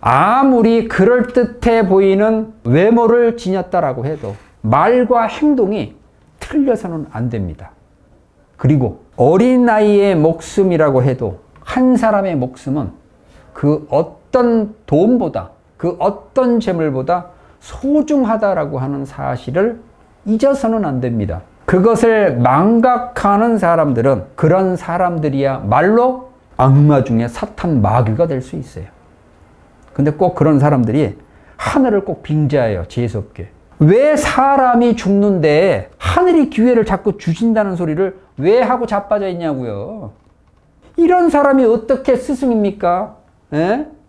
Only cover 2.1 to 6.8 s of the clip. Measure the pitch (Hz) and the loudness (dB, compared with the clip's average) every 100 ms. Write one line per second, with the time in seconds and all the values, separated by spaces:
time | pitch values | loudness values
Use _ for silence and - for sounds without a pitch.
2.1 | 190 214 220 220 - 120 135 202 233 233 | 2 2 0 -4 -10 0 2 4 2 2
3.1 | 240 233 233 185 190 180 180 156 120 127 | 2 2 -2 -4 -4 -4 -4 -4 -4 -6
4.1 | 151 104 101 - _ 110 127 180 247 233 | -8 -10 -14 -20 _ -2 2 2 2 2
5.1 | 240 226 - 302 277 190 208 104 - _ | 0 0 -2 0 2 0 -2 -6 -12 _
6.1 | _ _ _ - 294 269 226 | _ _ _ -6 -2 0 -2